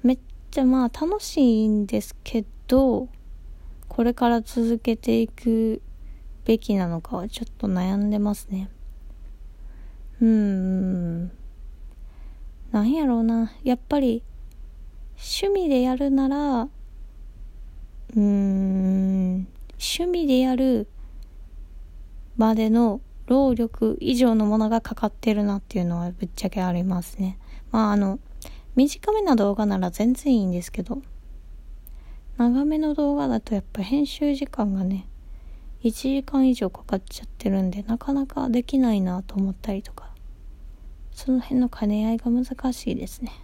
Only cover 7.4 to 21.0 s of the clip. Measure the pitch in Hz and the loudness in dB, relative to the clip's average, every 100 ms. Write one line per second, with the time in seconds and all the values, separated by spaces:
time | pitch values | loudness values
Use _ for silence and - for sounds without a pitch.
7.4 | 233 - 208 185 185 196 208 208 208 208 | -10 -4 0 2 2 2 2 2 2 -2
8.4 | - 190 190 - - - - - - - | -4 -6 -6 -10 -16 -14 -16 -16 -16 -16
9.4 | - - - - - - - - 226 220 | -16 -16 -16 -14 -16 -16 -16 2 4 6
10.4 | 208 190 185 190 185 185 170 170 180 - | 4 2 0 0 0 0 -2 -4 -6 -10
11.4 | - - - - - - - - - - | -16 -14 -16 -14 -16 -16 -18 -16 -16 -16
12.4 | - - - 220 214 311 285 233 226 226 | -16 -16 -2 2 4 4 2 2 2 2
13.4 | 226 - - 247 - 294 262 233 - - | 0 -2 0 0 2 2 2 0 -4 -16
14.4 | - - - - - - - - - - | -16 -16 -16 -16 -16 -16 -16 -14 -8 -2
15.4 | 392 392 349 262 254 254 285 269 269 277 | 2 2 4 4 4 2 2 4 4 2
16.4 | 294 247 254 - - - - - - - | 0 0 -2 -8 -16 -16 -16 -16 -18 -16
17.4 | - - - - - - - 220 202 202 | -16 -14 -16 -14 -16 -14 -2 2 4 4
18.4 | 196 190 190 190 190 190 190 190 185 185 | 4 2 2 2 2 2 2 2 2 0
19.4 | 185 - - - - - 349 349 311 254 | -4 -10 -16 -8 -6 -2 0 2 4 4
20.4 | 254 254 262 240 208 - | 4 4 4 2 0 -10